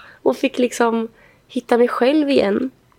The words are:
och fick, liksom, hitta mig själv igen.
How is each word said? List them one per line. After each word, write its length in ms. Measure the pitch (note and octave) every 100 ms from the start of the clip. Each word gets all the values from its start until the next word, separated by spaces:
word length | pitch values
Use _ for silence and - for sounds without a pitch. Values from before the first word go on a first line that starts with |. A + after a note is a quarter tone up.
| - -
och 140 | - B3
fick, 220 | C4+ C4
liksom, 500 | B3 - A#3 A3+ A3+ - _ _ _
hitta 300 | B3+ - A#3
mig 100 | A#3+
själv 420 | - B3 D#4 C#4+
igen. 400 | C4 G3+ G#3+ C4 - _